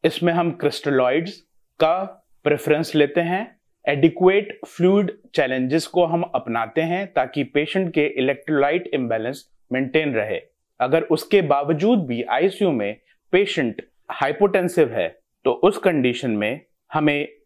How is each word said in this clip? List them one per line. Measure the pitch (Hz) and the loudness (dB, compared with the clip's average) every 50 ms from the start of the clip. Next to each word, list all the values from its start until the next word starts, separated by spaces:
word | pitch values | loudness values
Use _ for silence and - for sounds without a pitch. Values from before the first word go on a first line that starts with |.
| - | 0
इसमें | 165 - - 175 175 165 | -2 -2 0 0 0 0
हम | 175 170 170 | 2 -2 -2
क्रिस्टलॉइड्स | 165 - - 143 - - - 143 139 131 127 123 131 160 170 190 - - _ _ _ _ _ _ _ _ | -4 -2 -4 -4 -4 -2 -4 -2 0 2 2 2 0 -2 -2 -6 -12 -16 _ _ _ _ _ _ _ _
का | 160 156 170 190 196 190 - _ _ _ _ _ _ | 0 0 0 -2 -4 -8 -14 _ _ _ _ _ _
प्रेफरेंस | 147 147 143 - 151 151 151 160 - - | 0 0 0 2 0 0 0 0 -2 2
लेते | 151 143 139 - 175 | 2 2 2 2 -2
हैं, | 170 170 180 190 226 240 _ _ _ _ _ _ _ | -2 0 -4 -4 -6 -10 _ _ _ _ _ _ _
एडिक्वेट | - 147 139 147 165 160 - 180 185 190 202 208 - - - - | -4 0 4 4 2 4 4 4 4 4 4 0 -2 -12 -16 -18
फ्लूइड | - - - 170 185 196 202 202 175 - _ _ _ - | -18 -4 2 2 4 4 4 2 0 -4 _ _ _ 0
चैलेंजेस | - 143 127 131 131 127 127 147 165 156 | 0 0 0 0 -2 -2 0 0 -2 -2
को | - - 180 175 | 0 2 2 2
हम | 160 165 170 170 | 2 2 -2 -4
अपनाते | - - 127 - 120 113 117 113 113 - 156 160 | -4 -6 -6 -6 -4 -4 -4 -4 -2 -2 -4 -2
हैं | 165 175 185 202 190 _ | -2 -4 -6 -6 -4 _
ताकि | 143 127 127 - 147 135 | -2 -2 -2 -4 -6 -6
पेशेंट | 123 - 147 151 156 - 190 190 175 - | -2 -2 -2 -2 0 -2 -2 -2 0 0
के | 156 147 - - | 0 0 0 0
इलेक्ट्रोलाइट | 135 131 135 139 - - - 156 143 139 143 156 185 185 | -2 -2 -2 -2 -4 -4 -2 0 0 2 2 0 -2 -4
इम्बैलेंस | - - 143 127 117 113 110 110 123 139 - - _ _ _ _ _ | -4 -4 -4 -2 -2 -4 -4 -4 -6 -8 -10 -16 _ _ _ _ _
मेंटेन | 123 131 135 131 131 156 156 147 123 | -4 -4 -4 0 0 0 0 2 -2
रहे। | 110 104 110 98 - - _ _ _ _ _ _ _ | -2 -2 -2 -6 -8 -8 _ _ _ _ _ _ _
अगर | 123 131 143 165 160 | -2 0 0 0 2
उसके | - 180 180 - - 214 196 175 | 0 -2 -2 0 2 2 2 4
बावजूद | 143 143 139 143 147 165 147 180 220 254 214 165 | 4 0 0 2 -2 -2 0 2 2 2 2 2
भी | 123 120 117 117 | -2 -4 -4 -2
आईसीयू | - 113 135 170 196 190 - 208 180 | -2 0 0 0 0 0 0 0 0
में | 143 113 101 101 110 _ _ _ _ _ _ _ - | 0 0 -2 -4 -6 _ _ _ _ _ _ _ 0
पेशेंट | 185 202 190 - 170 135 117 104 - - _ _ _ _ - | 0 2 0 -2 -2 -2 -4 -4 -8 -16 _ _ _ _ -14
हाइपोटेंसिव | - - 139 139 156 226 202 196 196 190 180 175 - 175 151 127 110 | -4 -4 -2 -2 0 0 0 2 2 2 0 2 2 2 2 2 2
है | 107 87 82 - _ _ _ _ _ _ | -4 -4 -4 -6 _ _ _ _ _ _
तो | 123 - - - | -2 0 4 2
उस | 196 196 | 2 2
कंडीशन | - - 190 170 143 127 123 120 - - 123 | 2 0 0 0 2 0 0 0 -2 -4 -4
में | 110 104 104 107 117 - _ _ _ _ _ _ | -2 -2 -2 -4 -4 -6 _ _ _ _ _ _
हमें | - 156 151 151 147 147 151 - - _ _ | -4 0 0 0 0 0 -4 -8 -12 _ _